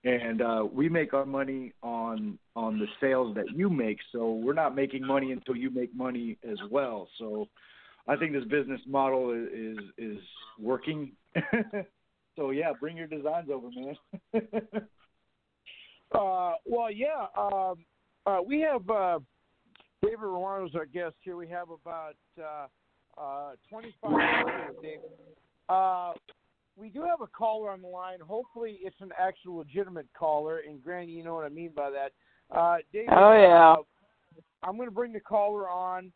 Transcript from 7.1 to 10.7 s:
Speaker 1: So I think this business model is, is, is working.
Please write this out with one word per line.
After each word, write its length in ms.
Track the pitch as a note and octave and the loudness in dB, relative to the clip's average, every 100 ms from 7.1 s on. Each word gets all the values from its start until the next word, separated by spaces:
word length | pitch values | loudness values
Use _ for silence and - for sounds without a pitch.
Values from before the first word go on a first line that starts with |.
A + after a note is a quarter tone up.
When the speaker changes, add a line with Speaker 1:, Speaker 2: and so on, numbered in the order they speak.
| - | -12
Speaker 1:
So 320 | A2+ G#2+ G#2 _ - - - - - | -8 -8 -8 _ -20 -20 -20 -14 -2
I 80 | C#3+ | -2
think 160 | D#3+ | 0
this 140 | C#3 A2+ | -4 -2
business 340 | D3 C3+ C3 C3 | -2 -2 -8 -4
model 440 | C#3 C3+ C3 B2 | 0 2 0 0
is, 160 | A#2 A#2 | -4 -6
is, 260 | A2+ A2 A2 G2+ - | -8 -10 -10 -14 -12
is 260 | A2+ G#2 F2+ - - - | -12 -12 -16 -20 -20 -10
working. 520 | G#2+ | -4